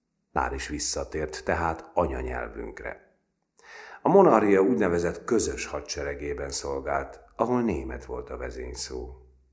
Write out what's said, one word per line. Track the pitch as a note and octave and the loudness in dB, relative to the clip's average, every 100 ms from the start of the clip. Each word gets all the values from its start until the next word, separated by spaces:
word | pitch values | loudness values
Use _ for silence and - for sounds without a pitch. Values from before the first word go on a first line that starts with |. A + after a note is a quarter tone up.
| _ _ _ | _ _ _
Már | C#2 B1+ | -2 -2
is | C#2 - | -2 -6
visszatért, | D2 - - C#2 D#2+ D2+ - | -6 -4 -4 -4 -4 -6 -4
tehát | - F2 E2+ E2 - | -2 0 0 -2 -4
anyanyelvünkre. | - E2+ C2 B1+ B1 A2+ - - - - - _ _ _ _ _ _ - - - - | 0 0 -2 -6 -6 -8 -10 -12 -12 -12 -14 _ _ _ _ _ _ -20 -20 -20 -4
A | - | 4
monarchia | F#3 F#3 A#2 G#2 F#2+ | 8 10 8 8 6
úgynevezett | F#2+ A#2+ F#2+ F2 E2+ E2+ | 6 4 2 2 0 -4
közös | - A2+ D#2+ - - | 0 2 2 -2 -6
hadseregében | D2 C#2+ - C#2+ C#2+ C#2+ C#2+ C#2 | -8 -8 -8 -6 -6 -6 -6 -6
szolgált, | C2+ D2+ C2+ C#2 C#2+ C#2 - - - | -6 -4 -6 -2 -4 -4 -10 -18 -2
ahol | A#2 B2 | 0 2
német | A#2 D#2+ B1+ B2+ | 0 -2 -4 -10
volt | - B2 B2+ | -10 -10 -10
a | F2 | -10
vezényszó. | B1 B1 B1+ - - B1+ B1 B1+ - _ _ | -10 -10 -10 -10 -10 -10 -10 -14 -20 _ _